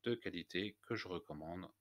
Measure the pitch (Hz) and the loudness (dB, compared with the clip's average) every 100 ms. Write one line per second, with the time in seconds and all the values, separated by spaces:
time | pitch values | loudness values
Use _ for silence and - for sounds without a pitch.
0 | 120 117 101 87 80 87 104 - - 113 | 4 4 2 -4 0 0 0 -4 -2 -2
1 | 90 87 - 76 78 90 82 _ | 0 -2 -2 -6 -4 -4 -6 _